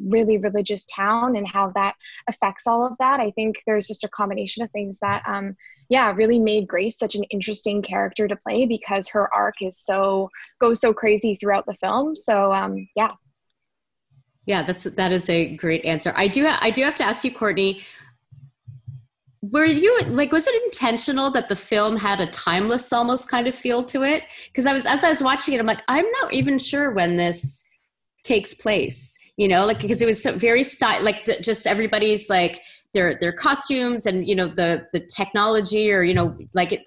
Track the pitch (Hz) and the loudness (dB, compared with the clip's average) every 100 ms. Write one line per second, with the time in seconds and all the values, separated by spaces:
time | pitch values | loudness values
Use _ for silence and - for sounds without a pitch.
0 | 196 226 220 208 202 208 196 202 - - | 0 2 4 2 0 -2 -2 -6 -8 -4
1 | 196 233 254 220 190 196 196 196 196 - | 0 2 0 -2 -2 -2 0 0 -2 -4
2 | - - - - 196 190 233 233 247 233 | -18 -12 -10 -2 -2 -2 0 0 0 0
3 | 254 269 208 220 220 - - 214 202 214 | 2 2 0 -2 -4 -2 0 0 -2 -8
4 | 202 - 202 202 196 220 233 208 196 196 | -8 -4 -4 -4 -6 -6 -6 -6 -8 -4
5 | 202 202 - 202 196 196 - - - 254 | -2 -2 -4 -6 -6 -10 -20 -20 0 2
6 | 220 190 220 240 220 214 196 180 214 - | 4 4 4 4 4 2 0 -2 -2 -2
7 | 220 208 196 202 202 208 214 208 196 190 | -4 -4 -4 -4 -6 -4 -2 -2 -2 -2
8 | 196 - 208 202 - 214 254 220 - 196 | -2 0 -2 -2 -2 0 2 0 -2 -4
9 | 190 208 202 208 208 - 190 - - 190 | -2 -2 0 2 0 -2 -10 -8 -4 0
10 | 196 196 190 - - - 233 233 233 214 | 2 0 -4 -10 -20 0 2 4 2 2
11 | 220 208 220 196 202 196 - 196 190 226 | 2 2 2 -2 0 0 -2 -6 -2 -2
12 | 302 311 - 202 196 196 196 190 190 208 | -2 -4 0 2 2 2 -2 -6 -6 -2
13 | 220 - _ _ _ _ _ _ _ _ | -2 -2 _ _ _ _ _ _ _ _
14 | _ _ _ _ - 190 160 180 - - | _ _ _ _ -4 -2 -2 -4 -6 -2
15 | 185 180 180 170 165 156 165 160 160 156 | 0 0 2 0 0 -2 -2 0 0 -2
16 | - - 196 262 302 - 233 233 277 285 | -2 0 0 2 2 2 0 2 0 0
17 | 294 - 254 247 214 190 190 190 - - | -2 0 -4 -2 -2 0 0 -2 -12 -20
18 | - _ _ - - _ - - - 131 | -20 _ _ -20 -20 _ -20 -20 -18 -18
19 | - _ _ _ 202 285 320 294 392 480 | -20 _ _ _ -2 2 4 4 4 4
20 | - 240 294 320 403 466 480 - 247 240 | 2 0 2 2 2 0 0 0 0 0
21 | - 269 269 262 240 190 - 214 214 220 | -2 0 0 0 -2 -6 0 2 2 0
22 | 202 196 170 - 175 175 214 240 - 240 | 0 0 -2 -2 -2 0 0 -2 0 0
23 | 240 254 - 247 247 247 247 240 247 269 | 0 -2 0 -2 -2 -4 -2 -2 -2 -2
24 | 269 311 - - - - 262 269 - 277 | 0 -2 -4 -20 -8 0 2 2 2 2
25 | 339 302 262 277 - 254 220 220 - 285 | 4 4 2 0 0 0 0 -2 0 0
26 | 415 539 494 262 277 262 - 285 285 196 | 2 0 -2 0 2 0 0 0 0 2
27 | 175 175 175 170 135 - - _ _ _ | 2 2 0 0 -4 -8 -12 _ _ _
28 | _ _ - 220 208 - 220 190 117 - | _ _ 0 0 0 -4 0 0 0 -6
29 | - - - - 196 180 208 214 208 226 | -8 -12 -14 0 4 4 4 0 -2 2
30 | 226 220 - 185 233 240 262 - 233 - | 2 2 0 2 4 4 2 0 0 2
31 | 214 208 226 - 226 214 175 202 220 214 | 0 0 -2 -2 -2 -2 0 0 0 2
32 | 214 208 - 185 170 - - - _ 190 | 2 2 2 2 2 -2 -18 -20 _ 0
33 | 175 - 175 175 302 277 - 262 247 233 | 0 0 -2 0 0 0 0 0 0 0
34 | 214 185 180 190 175 170 170 165 - 175 | 0 -2 0 0 0 0 0 0 -2 -6
35 | - - 196 208 214 220 196 214 214 196 | -4 -4 -2 0 2 2 0 0 2 2
36 | 175 180 175 - - 185 175 208 | 2 2 0 -4 -4 0 0 -2